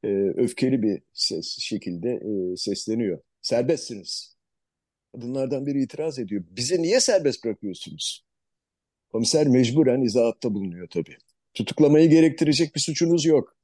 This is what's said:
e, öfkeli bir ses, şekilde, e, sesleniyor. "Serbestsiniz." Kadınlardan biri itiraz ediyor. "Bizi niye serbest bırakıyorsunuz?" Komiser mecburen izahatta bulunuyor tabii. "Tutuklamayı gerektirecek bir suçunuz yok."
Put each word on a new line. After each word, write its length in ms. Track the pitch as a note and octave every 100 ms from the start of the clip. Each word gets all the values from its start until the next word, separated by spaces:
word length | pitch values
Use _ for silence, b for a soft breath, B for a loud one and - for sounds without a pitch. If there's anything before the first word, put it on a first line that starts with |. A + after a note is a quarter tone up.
e, 40 | G#2+ G2 G2 -
öfkeli 460 | A#2+ - C3 C3
bir 200 | G#2+ G2 _
ses, 440 | - - E2+ - -
şekilde, 500 | - G#2 - F2 A2 B2 G2+ G#2 F#2
e, 40 | F#2
sesleniyor. 640 | - G2+ - A2 A2 E2 _ _
"Serbestsiniz." 920 | - A#2 B2+ D#3+ - A2 F2+ - - _ _ _ _ _ _ _ _ B2+
Kadınlardan 500 | A#2+ C3 C3+ C#3 C#3
biri 180 | C#3
itiraz 360 | C3 - D#3+ C3
ediyor. 240 | G#2 G2+ E2+
"Bizi 320 | F#2+ B2 F3
niye 180 | E3 A#3+
serbest 460 | - G3+ C#3+ - A#2
bırakıyorsunuz?" 800 | G2 G2+ F2 - - - - _ _ _ _ _ _ _ _ _
Komiser 360 | A2 A#2 D#3+ D3
mecburen 540 | B2+ A#2+ C#3 C3+ B2+
izahatta 520 | B2 A2 A#2 - B2
bulunuyor 340 | G2+ G2 F2 F2
tabii. 280 | F2 D#2+ - _ _ _
"Tutuklamayı 560 | - A2 - D3+ D3+ E3
gerektirecek 680 | D#3+ D#3+ D#3 D#3 D3 D#3+ -
bir 60 |
suçunuz 440 | C#3+ D3 E3+ E3+ D3+
yok." 300 | D3+ - _